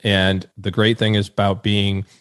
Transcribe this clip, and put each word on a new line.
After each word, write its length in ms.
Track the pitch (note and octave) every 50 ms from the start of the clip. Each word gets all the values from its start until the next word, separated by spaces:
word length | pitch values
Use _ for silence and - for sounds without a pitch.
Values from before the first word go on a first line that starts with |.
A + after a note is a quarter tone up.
And 460 | - G#2+ G2+ F#2+ F#2 F#2+ F#2+ F#2 F#2 - -
the 160 | - F#2+ G2+
great 260 | F2+ A#2 G#2+ A2 A#2 -
thing 160 | A2 G#2+ G#2+
is 140 | G#2 G2 -
about 340 | - - G2+ G2 F#2+ -
being 440 | - G#2+ G#2 G2+ G2 G2 G2 G2 F#2+ - - _